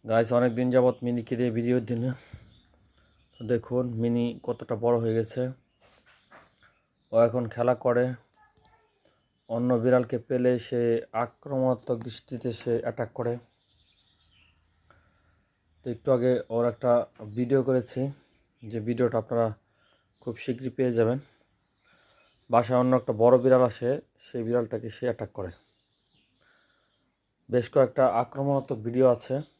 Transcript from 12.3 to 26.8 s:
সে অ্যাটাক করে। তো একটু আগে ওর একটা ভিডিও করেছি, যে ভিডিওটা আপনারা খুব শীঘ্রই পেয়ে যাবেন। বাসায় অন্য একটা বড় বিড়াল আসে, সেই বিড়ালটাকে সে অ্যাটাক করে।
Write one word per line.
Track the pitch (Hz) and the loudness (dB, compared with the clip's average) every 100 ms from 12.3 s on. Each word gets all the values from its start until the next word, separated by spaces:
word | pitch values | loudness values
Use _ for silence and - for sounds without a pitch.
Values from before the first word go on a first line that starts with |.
| 120 123 110 | -8 -8 -6
সে | 123 117 | -4 -2
অ্যাটাক | 117 110 113 - | -4 -6 -8 -6
করে। | 120 120 _ _ _ _ _ _ _ _ _ _ _ _ _ _ _ _ _ _ _ _ _ _ _ _ | -6 -6 _ _ _ _ _ _ _ _ _ _ _ _ _ _ _ _ _ _ _ _ _ _ _ _
তো | 127 | -10
একটু | 113 - 127 | -6 0 2
আগে | 127 123 - | 2 0 0
ওর | 117 120 | -2 -2
একটা | 113 127 120 - - 107 107 | 0 2 2 2 -12 -10 -6
ভিডিও | 123 135 127 | 0 2 2
করেছি, | 127 117 131 139 139 _ _ _ _ | 0 -2 -6 -6 -8 _ _ _ _
যে | 107 113 110 | -10 -8 -4
ভিডিওটা | 117 123 117 | 0 0 0
আপনারা | 107 120 113 107 _ _ _ _ _ _ | -2 -2 -2 -4 _ _ _ _ _ _
খুব | - 113 | -12 -8
শীঘ্রই | - 123 131 - | -8 -6 -8 -2
পেয়ে | 127 117 | 0 2
যাবেন। | 113 131 - _ _ _ _ _ _ _ _ _ _ _ _ | 2 0 -6 _ _ _ _ _ _ _ _ _ _ _ _
বাসায় | 120 113 127 | 2 4 2
অন্য | 127 127 | 4 2
একটা | - 107 | 0 4
বড় | 117 127 | 6 6
বিড়াল | 127 127 123 | 6 4 4
আসে, | - 120 147 _ _ - | 0 -4 -4 _ _ -12
সেই | 123 113 | -8 -2
বিড়ালটাকে | 120 113 110 110 - | -2 -2 -8 -10 -6
সে | 123 | -6
অ্যাটাক | 113 95 - | -6 -8 -10
করে। | 92 - _ _ _ _ _ _ _ _ _ _ _ _ | -12 -12 _ _ _ _ _ _ _ _ _ _ _ _